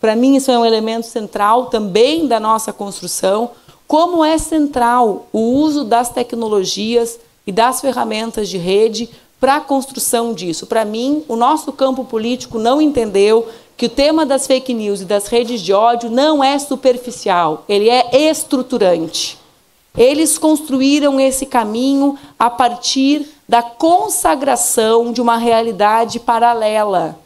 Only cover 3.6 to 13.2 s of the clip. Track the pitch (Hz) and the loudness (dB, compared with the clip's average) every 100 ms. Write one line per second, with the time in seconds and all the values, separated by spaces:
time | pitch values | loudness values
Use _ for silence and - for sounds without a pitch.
3.6 | _ - _ 302 349 349 311 320 311 320 | _ -20 _ 2 2 2 2 0 -2 -2
4.6 | 285 277 233 247 233 190 - 214 226 262 | 0 0 0 2 2 -2 -6 -2 0 2
5.6 | 311 294 233 233 247 - 240 233 226 214 | 0 0 0 -2 -2 -4 -6 -6 -2 -2
6.6 | 185 - 214 233 226 - _ _ - 196 | -2 -4 0 0 -2 -8 _ _ -8 0
7.6 | 233 247 277 247 233 214 226 226 208 185 | 0 0 -4 -2 -4 -4 -6 -6 -6 -4
8.6 | 175 196 220 214 233 - _ _ 254 285 | 0 2 2 0 -10 -12 _ _ 0 0
9.6 | 302 277 262 - - 233 233 226 180 160 | 0 -4 -4 -8 -4 -2 -2 -6 -6 -8
10.6 | - 220 208 220 247 302 294 226 240 311 | -4 -2 -2 -4 -2 -2 -4 -2 0 0
11.6 | 302 - 269 262 254 226 220 247 - 226 | -4 -2 -2 -2 -4 -4 -4 -6 -6 -4
12.6 | 226 277 311 277 220 196 | 0 2 2 0 -2 2